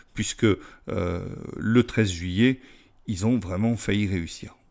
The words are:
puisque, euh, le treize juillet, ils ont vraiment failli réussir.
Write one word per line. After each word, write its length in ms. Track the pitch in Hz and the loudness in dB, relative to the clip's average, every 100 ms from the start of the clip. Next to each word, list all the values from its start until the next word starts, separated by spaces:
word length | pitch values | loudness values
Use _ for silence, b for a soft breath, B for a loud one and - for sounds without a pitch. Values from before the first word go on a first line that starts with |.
| B | B
puisque, 300 | - 104 - | -6 -6 2
euh, 840 | 110 92 - - - 98 87 87 92 - - - | 2 2 -2 -18 -8 -4 -2 -4 -6 -10 -12 -6
le 260 | 104 120 | 2 4
treize 280 | 113 - 104 | 4 4 0
juillet, 480 | 85 90 90 123 131 B B B B - | 0 -2 2 2 2 B B B B -8
ils 180 | 95 107 | -2 0
ont 140 | 120 | 0
vraiment 360 | 92 92 113 110 | -2 -2 0 0
failli 300 | - 101 101 | 0 0 0
réussir. 500 | 95 82 - - - _ | -2 -4 -8 -16 -18 _